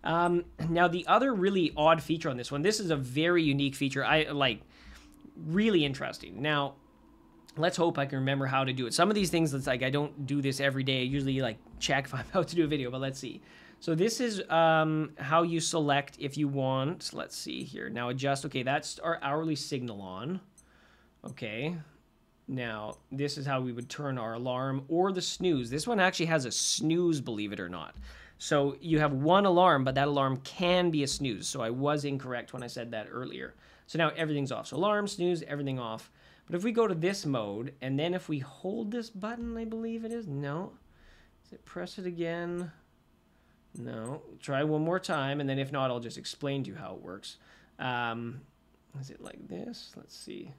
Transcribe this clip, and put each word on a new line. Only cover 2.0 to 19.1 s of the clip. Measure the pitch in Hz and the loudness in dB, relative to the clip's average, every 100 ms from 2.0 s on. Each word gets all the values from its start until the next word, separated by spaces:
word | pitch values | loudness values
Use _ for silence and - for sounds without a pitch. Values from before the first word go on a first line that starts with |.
feature | - 165 165 | 2 -2 -2
on | 123 | -4
this | 120 | -4
one, | 143 | 0
this | 180 214 | 2 2
is | 185 | 0
a | 147 | 0
very | 127 131 165 175 | 0 2 4 6
unique | 156 139 139 135 | 4 4 2 0
feature. | 139 139 120 | -2 0 4
I, | 156 151 | 4 4
like, | 147 135 104 - - - - - - - - | 2 2 0 -10 -20 -20 -20 -20 -20 -20 -12
really | 160 175 220 185 | -2 2 4 4
interesting. | 143 139 139 - - 95 | 2 -2 -6 -8 -12 -4
Now, | 147 147 139 - - - - - - - - - | 0 2 0 -4 -20 -20 -20 -20 -20 -20 -14 0
let's | 165 - | 0 4
hope | 170 165 | 2 2
I | 139 | -2
can | 135 | 0
remember | 135 139 135 | 0 0 0
how | 135 | 0
to | 135 | 0
do | 127 120 | 0 -2
it. | |
Some | - 185 | 4 4
of | 214 | 4
these | 180 | 2
things, | 170 160 | 2 2
it's | 135 139 | 0 -2
like, | 127 | 0
I | 131 | 2
don't | 143 147 143 131 | 0 -2 -4 -2
do | 143 | 0
this | 135 135 | 0 2
every | 139 135 | 0 2
day. | 135 131 | 0 2
I | |
usually, | 127 143 135 135 | 0 0 0 0
like, | 123 110 - - | -2 -4 -16 -6
check | - 139 135 | 0 0 0
if | |
I'm | 127 | -8
<laughs> | - | -2
about | 185 156 | 0 0
to | 170 | 2
do | |
a | 156 | 2
video, | 147 123 | 2 -2
but | 131 | -4
let's | 135 135 | -6 -6
see. | 123 - - - - - | -10 -12 -16 -20 -20 -8
So | - | -2
this | 160 214 226 | 2 2 2
is, | 240 196 - | -2 -2 2
um, | 165 165 160 156 156 151 - | 4 6 6 4 2 -2 -6
how | 139 160 | 2 4
you | 170 165 | 4 0
select | 156 170 147 139 143 - | 0 0 2 2 0 -8
if | 143 147 | -6 -2
you | 143 | 0
want. | 139 131 131 135 170 - | 2 0 2 0 -4 -8
Let's | - - - | -8 -8 -8
see | - 64 131 | -8 -8 -8
here. | - - | -10 -8
Now | - 120 | -4 -4
adjust. | 131 139 135 151 | -2 0 -2 -2
Okay, | 131 | -2
that's | 127 143 - - | 0 0 -2 -6
our | 165 | -4